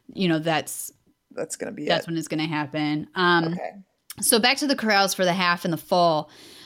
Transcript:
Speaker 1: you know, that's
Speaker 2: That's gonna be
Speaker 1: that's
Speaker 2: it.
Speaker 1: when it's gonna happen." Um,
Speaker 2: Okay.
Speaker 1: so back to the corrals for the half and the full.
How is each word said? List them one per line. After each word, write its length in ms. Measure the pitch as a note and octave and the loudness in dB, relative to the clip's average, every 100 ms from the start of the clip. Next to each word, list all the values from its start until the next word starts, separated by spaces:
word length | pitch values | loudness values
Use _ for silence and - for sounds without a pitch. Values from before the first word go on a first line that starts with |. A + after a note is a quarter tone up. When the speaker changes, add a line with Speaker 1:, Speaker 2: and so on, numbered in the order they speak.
| - | -12
Speaker 1:
you 140 | - F#3 | -2 0
know, 100 | D#3+ | 2
that's 540 | E3 D#3 - - - _ _ _ _ | 0 -2 -2 -10 -12 _ _ _ _
Speaker 2:
That's 240 | - - - | -10 -8 -8
gonna 160 | - | -10
be 140 | - D3 | -6 -2
Speaker 1:
that's 180 | E3+ - | -2 -2
Speaker 2:
it. 40 | |
Speaker 1:
when 60 | E3 | -6
it's 120 | D#3 | -4
gonna 180 | D#3 D#3 | -4 -2
happen." 640 | D3+ C#3+ D3+ D3+ D3+ - F#3 | -4 -4 -4 -2 -4 -4 0
Um, 300 | F3 E3+ E3 | 4 4 2
Speaker 2:
Okay. 180 | F3 - G3+ - _ - - | -2 -8 -12 -20 _ -18 -6
Speaker 1:
so 180 | - A#3 | 2 2
back 200 | B3 C4+ | 4 2
to 100 | D4 | 0
the 80 | C#4 | 0
corrals 360 | A3 G3 G3 | 2 4 4
for 120 | - | 2
the 80 | F3+ | 0
half 320 | F3+ F3+ F3 | 2 2 0
and 80 | F3 | -2
the 40 | D#3 | -4
full. 520 | - F3+ E3+ D#3 D3+ - - - | 0 4 4 2 -2 -12 -20 -20